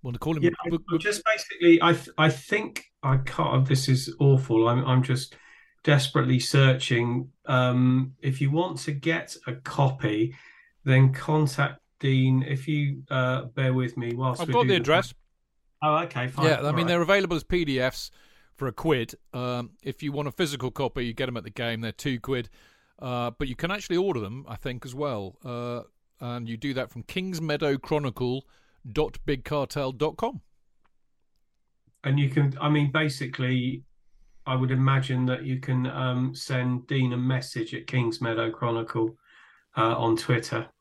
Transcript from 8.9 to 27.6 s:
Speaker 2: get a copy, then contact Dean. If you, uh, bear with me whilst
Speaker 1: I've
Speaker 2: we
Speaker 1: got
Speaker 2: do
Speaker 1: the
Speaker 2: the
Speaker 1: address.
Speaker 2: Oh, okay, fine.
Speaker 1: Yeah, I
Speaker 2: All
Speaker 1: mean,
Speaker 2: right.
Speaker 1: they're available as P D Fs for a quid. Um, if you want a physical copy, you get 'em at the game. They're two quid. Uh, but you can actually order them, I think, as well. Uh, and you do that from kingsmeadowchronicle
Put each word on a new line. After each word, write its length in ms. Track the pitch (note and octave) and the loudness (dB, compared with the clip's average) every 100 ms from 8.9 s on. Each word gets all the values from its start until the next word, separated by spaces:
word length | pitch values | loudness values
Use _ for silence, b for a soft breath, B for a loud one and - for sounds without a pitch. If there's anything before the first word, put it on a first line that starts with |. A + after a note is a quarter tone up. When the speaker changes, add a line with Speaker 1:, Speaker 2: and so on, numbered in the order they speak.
Speaker 2:
get 420 | C#3+ D#3+ E3 - - - | -4 -2 -2 -4 -14 -12
a 80 | |
copy, 800 | B2+ - - C3+ - G#2+ G#2+ A#2+ B B B B _ | -12 -8 0 2 2 -2 0 -2 B B B B _
then 260 | C#3 C3 C3+ | 2 6 6
contact 680 | C3+ - D#3 D3+ - C#3+ - _ _ | 4 0 2 2 0 -4 -4 _ _
Dean. 420 | C3+ C3 C3 C3 | 0 2 4 2
If 260 | C3+ C3+ C3+ | 0 -4 -2
you, 340 | D3+ D3 C3+ C3+ | -2 -2 -4 -4
uh, 340 | C3+ B2+ C3 | -2 0 -2
bear 280 | C3 A#2+ C3 | -4 -2 0
with 240 | B2+ B2+ - | 0 -2 -4
me 160 | A#2 | -6
whilst 280 | A#2+ C3 B2+ | -2 -2 -2
Speaker 1:
I've 60 | E3 | 0
Speaker 2:
we 40 | |
Speaker 1:
got 120 | A#3+ | 2
Speaker 2:
do 40 | C3+ | 4
Speaker 1:
the 60 | |
Speaker 2:
the 60 | F#3 | 2
Speaker 1:
address. 340 | C3+ D#3+ G3 - _ _ _ _ _ _ | 4 2 2 -10 _ _ _ _ _ _
Speaker 2:
Oh, 180 | D3+ D3+ | 0 0
okay, 280 | E3+ - B2+ | 0 -4 -6
fine. 200 | C3 D#3 | 0 2
Speaker 1:
Yeah, 80 | |
I 20 | D3 | 2
Speaker 2:
All 160 | C#3+ | 2
Speaker 1:
mean, 60 | D3+ | 0
Speaker 2:
right. 100 | E3+ | 2
Speaker 1:
they're 140 | F3 | 2
available 340 | E3+ G3+ F#3+ E3 | 4 2 2 -2
as 80 | |
P 200 | - F3+ | -2 -2
D 140 | D#3 C3 | 0 0
Fs 300 | B2+ - - b b b b _ | 0 -2 -14 b b b b _
for 100 | C3+ | -8
a 60 | |
quid. 420 | A2 E3 C#3 A2+ - _ | -4 0 0 0 -8 _
Um, 380 | C3 B2 B2 A#2+ _ | -8 -4 -4 -6 _
if 220 | C3+ C3 | -10 -8
you 80 | D3 | -6
want 160 | C#3 C#3+ | -4 -6
a 60 | |
physical 400 | - F3 C#3+ B2+ | -2 -4 -2 -6
copy, 340 | - C3 - A#2+ | -2 -4 -2 -6
you 60 | |
get 160 | A2+ C3 | -4 -4
'em 80 | A#2+ | -4
at 80 | |
the 60 | G#2+ | -10
game. 320 | G#2 A#2 A2+ | -6 -4 -2
They're 100 | A2+ | -6
two 260 | - D3 B2 | -6 -4 -4
quid. 300 | - C3 A#2+ b b b b _ | -2 -4 -4 b b b b _
Uh, 320 | B2+ B2 A#2+ | -6 -4 -4
but 160 | - C#3+ | -6 -8
you 80 | |
can 160 | B2 E3+ | -6 -6
actually 260 | G3+ - F3 | -6 -4 -2
order 220 | G3 C#3 | 0 -2
them, 260 | G2 B2 C#3 | -6 -10 -14
I 80 | A2 | -12
think, 280 | C#3 B2 | -10 -10
as 80 | C3 | -12
well. 460 | B2+ D3 A#2 F#2+ - | -6 -4 -4 -8 -12
Uh, 380 | C3 A#2+ A#2+ A#2+ - _ _ _ | -12 -10 -8 -8 -12 _ _ _
and 300 | B2 A#2+ A#2 | -10 -8 -8
you 80 | A2+ | -8
do 180 | C#3+ | -6
that 160 | C3 A#2 | -4 -6
from 140 | A#2+ | -10
kingsmeadowchronicle 1400 | A2+ - F#3+ F3 D#3+ D3 | -8 -6 -6 -6 -4 -2